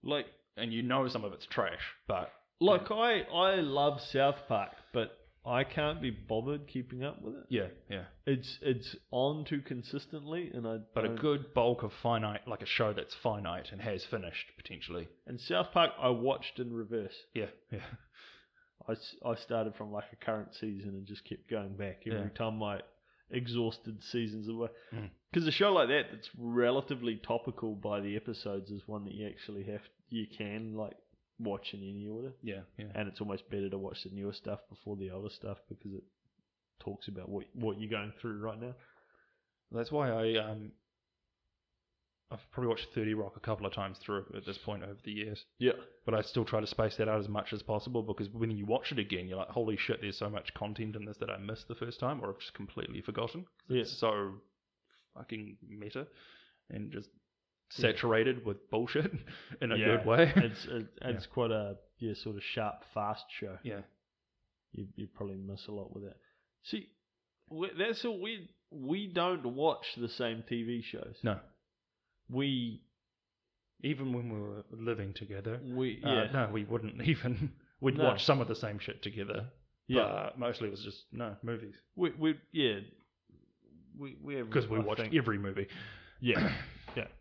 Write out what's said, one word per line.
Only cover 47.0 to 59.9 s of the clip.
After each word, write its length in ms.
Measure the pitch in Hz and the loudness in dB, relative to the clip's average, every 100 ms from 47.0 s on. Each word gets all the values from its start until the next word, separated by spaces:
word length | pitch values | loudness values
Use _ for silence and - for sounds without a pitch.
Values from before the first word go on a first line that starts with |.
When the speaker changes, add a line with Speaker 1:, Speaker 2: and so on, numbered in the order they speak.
| 110 | 2
Speaker 2:
out 100 | 107 | 2
as 80 | 101 | 2
much 240 | 104 - | -2 -2
as 100 | 107 | -6
possible 400 | - 104 - 123 | -2 -2 0 -2
because 260 | 110 101 101 | 0 -2 -4
when 220 | 113 113 | 0 0
you 140 | 107 101 | 0 2
watch 240 | 120 - | 2 2
it 80 | 131 | -2
again, 280 | 101 92 92 | 0 -2 -2
you're 100 | 92 | -4
like, 120 | 92 | -2
"Holy 280 | 123 110 104 | 0 0 0
shit, 220 | - 113 | 0 -2
there's 160 | 101 - | -2 -4
so 120 | 104 | -4
much 240 | 104 - | -4 -8
content 420 | - 104 107 110 107 | -6 -6 -4 -6 -6
in 100 | 104 | -8
this 120 | 104 | -6
that 120 | 107 | -4
I 60 | 98 | -4
missed 300 | 98 110 - | -6 -8 -10
the 80 | 117 | -8
first 240 | 120 - | -8 -2
time 220 | 127 147 | -2 -2
or 60 | 104 | -4
I've 100 | 98 | -6
just 140 | - | -10
completely 480 | - 101 - - - | -12 -10 -6 -6 -6
forgotten." 440 | 101 110 117 165 185 _ _ | -6 -4 -4 -6 -14 _ _
Speaker 1:
Yeah. 140 | 127 | 0
Speaker 2:
It's 160 | 110 - | 0 2
so 360 | 113 104 101 98 _ _ _ _ _ _ _ - | 2 2 0 -6 _ _ _ _ _ _ _ -18
fucking 420 | 120 110 104 101 - | -10 -8 -8 -14 -16
meta 380 | 104 104 131 151 - - - - _ _ | -12 -10 -8 -10 -14 -20 -20 -20 _ _
and 220 | - 107 | -8 -6
just 180 | - 104 _ _ _ _ _ _ - | -8 -12 _ _ _ _ _ _ 2
Speaker 1:
Yeah. 40 | 120 | 4
Speaker 2:
saturated 540 | 107 120 110 123 123 113 | 4 6 6 6 4 0
with 240 | 101 - | -4 0
bullshit 420 | 110 120 147 156 151 - - | 0 2 2 2 -2 -8 -16
<laughs> 240 | - - | -14 -4
in 100 | 123 | 2
a 40 | 110 | 4
Speaker 1:
Yeah. 100 | 107 | 6